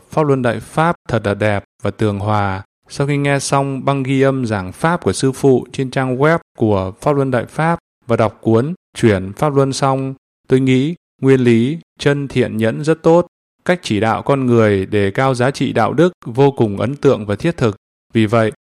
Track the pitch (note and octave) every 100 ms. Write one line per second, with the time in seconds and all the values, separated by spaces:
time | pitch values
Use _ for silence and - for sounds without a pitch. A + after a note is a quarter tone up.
0 | _ D#3 D3 C3+ B2 A2 - - E3 -
1 | - A2+ G2+ G2+ G#2+ G2+ - _ G2+ -
2 | G#2+ G2+ G#2 G#2+ G2+ F#2+ - _ _ -
3 | C#3+ C#3+ C#3+ C#3 - C#3+ C#3 C3+ C3 C#3
4 | C3 C3+ C3+ C3+ A#2 G#2 F2+ - D#3+ F3
5 | - - C3+ B2+ C#3 B2 - - C3 C#3
6 | C3 B2+ D3+ E3+ _ - A2 G2 F#2+ -
7 | D3+ C#3+ C3+ B2 G2+ - D#3+ E3+ _ _
8 | - A#2 A2 - A2+ A2+ C#3+ F3+ _ -
9 | A#2 F#2+ F#2+ - D3+ C#3 C3+ B2+ C3+ C3+
10 | C3+ C3+ _ _ - C3 C3 C3 D3 F3
11 | _ - C3+ C3+ A#2+ A2+ B2+ E3 _ -
12 | D3 C#3+ C#3 C3 G2+ G#2+ A2+ D3 D3 D#3+
13 | E3 E3+ F3 _ _ _ - F3+ - G#2
14 | A2+ G2 G#2+ C#3 B2 A#2 G#2+ G2 F#2+ G#2
15 | G2 C3 C3+ B2 B2+ - B2 A#2 G#2 B2
16 | F3 - - A#2 C#3 C3+ A2 G2 G#2+ C#3+
17 | C#3 A#2+ G2+ G2+ E3+ - A#2 - _ _
18 | _ A#2+ G#2+ A#2 A2 - _